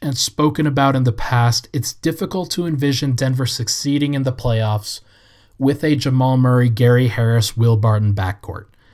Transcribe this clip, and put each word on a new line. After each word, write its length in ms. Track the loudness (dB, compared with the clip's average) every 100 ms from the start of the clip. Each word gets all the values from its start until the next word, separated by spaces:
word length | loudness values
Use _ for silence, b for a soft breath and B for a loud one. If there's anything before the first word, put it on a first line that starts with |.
and 120 | -6 -4
spoken 520 | -4 0 0 2 0
about 280 | 2 2 2
in 80 |
the 80 | 0
past, 560 | 0 -2 2 2 0 -4
it's 180 | -6 -6
difficult 600 | -6 -6 -4 -4 -6 -6
to 160 | -4 -4
envision 460 | -2 0 0 -2
Denver 340 | -2 0 0 -2
succeeding 640 | -4 -6 -4 -2 0 0
in 80 | -2
the 100 | -2
playoffs 720 | -2 -2 0 0 -2 -6 -14 b b b b b -2
with 260 | -2 0
a 120 | 0 0
Jamal 420 | 0 0 2 2
Murray, 320 | 4 4 2
Gary 380 | 4 4 4 2
Harris, 500 | 0 0 2 0 0
Will 180 | 2 4
Barton 380 | 2 2 2
backcourt. 520 | 0 -2 -6 -10 -14 -16 b b